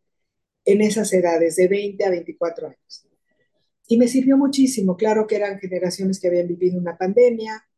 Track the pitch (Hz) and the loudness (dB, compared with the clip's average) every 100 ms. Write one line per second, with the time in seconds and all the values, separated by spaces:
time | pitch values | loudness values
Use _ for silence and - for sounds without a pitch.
0 | _ _ _ _ _ _ - 202 214 202 | _ _ _ _ _ _ 2 4 4 0
1 | 202 185 175 165 165 165 180 196 208 196 | 0 0 2 2 2 2 2 2 -4 -4
2 | 196 180 165 156 170 165 156 - _ - | -2 -2 -6 -6 -6 -6 -14 -16 _ -20
3 | _ _ _ _ _ _ _ _ - 226 | _ _ _ _ _ _ _ _ -2 2
4 | 247 262 262 269 277 269 262 - 190 175 | 2 2 2 2 2 2 0 2 -2 0
5 | 214 214 214 208 202 196 190 180 180 175 | 0 0 0 -2 -4 -6 -8 -6 -4 -4
6 | 190 190 180 175 175 175 180 180 175 170 | -4 -2 -2 -2 -2 -2 -2 -2 -6 -6
7 | 185 208 247 226 220 214 _ | -2 4 4 2 -8 -12 _